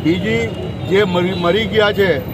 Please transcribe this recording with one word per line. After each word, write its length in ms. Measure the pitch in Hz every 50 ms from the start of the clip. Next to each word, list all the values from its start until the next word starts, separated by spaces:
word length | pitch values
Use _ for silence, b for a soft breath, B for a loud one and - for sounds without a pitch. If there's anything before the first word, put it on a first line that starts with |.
| -
બીજી 440 | 151 170 185 180 214 226 226 233 220 - - - - - - - -
જે 140 | 175 196 208
મરી, 300 | 196 180 175 175 185 190
મરી 320 | 180 175 170 170 208 220
ગયા 260 | 202 202 214 208 202
છે 180 | 202 196 196 185 156 135 - -